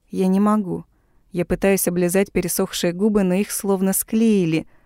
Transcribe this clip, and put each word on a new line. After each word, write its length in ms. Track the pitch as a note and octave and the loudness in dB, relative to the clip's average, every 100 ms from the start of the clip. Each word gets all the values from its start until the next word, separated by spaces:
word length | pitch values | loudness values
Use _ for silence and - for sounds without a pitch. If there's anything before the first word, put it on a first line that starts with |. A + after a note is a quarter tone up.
| _ | _
Я 180 | F#3 F#3 | -2 0
не 120 | F#3+ | 2
могу. 460 | G#3 G#3+ F3+ E3 - _ _ _ _ | 2 0 -2 -8 -10 _ _ _ _
Я 140 | F3 E3+ | -6 -4
пытаюсь 420 | F3+ G3 F#3+ - | 0 2 2 0
облизать 440 | F3 F3 F#3 G3+ | 0 0 0 0
пересохшие 600 | F#3 F3 - F#3+ - F3+ | -2 -4 -2 -4 -2 -4
губы, 300 | F3+ G#3+ G#3 | 0 0 2
но 120 | F#3 F#3 | 2 0
их 160 | G#3 | -2
словно 420 | - G3 F#3+ F#3+ | -4 -2 0 0
склеили. 760 | G3 - A3 A3+ G3+ E3 D#3+ - - | -2 -2 0 2 2 2 0 -4 -20